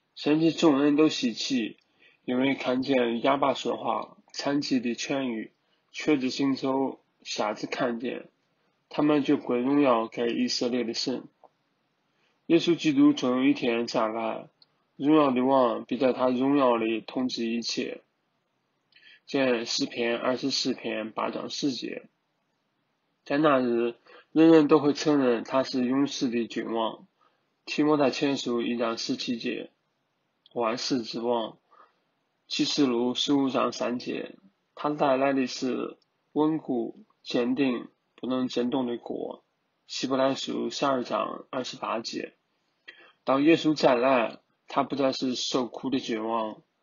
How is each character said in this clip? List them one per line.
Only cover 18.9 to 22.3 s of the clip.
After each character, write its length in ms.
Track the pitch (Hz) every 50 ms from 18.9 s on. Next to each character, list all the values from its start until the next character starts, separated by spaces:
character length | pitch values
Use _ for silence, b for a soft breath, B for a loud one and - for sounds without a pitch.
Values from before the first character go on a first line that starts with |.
| b b b b b b b
见 400 | b - 139 135 127 123 113 117
诗 220 | - - - 139 131
篇 300 | - 120 117 117 117 117
二 180 | - 123 127 120
十 140 | - 135
四 240 | 127 - - 135 120
篇 360 | - - - 110 110 110 110
八 200 | - - 110 113
章 180 | - - - 120
十 220 | - - - 143
节。 320 | 123 113 - - - - - - _ _ _ _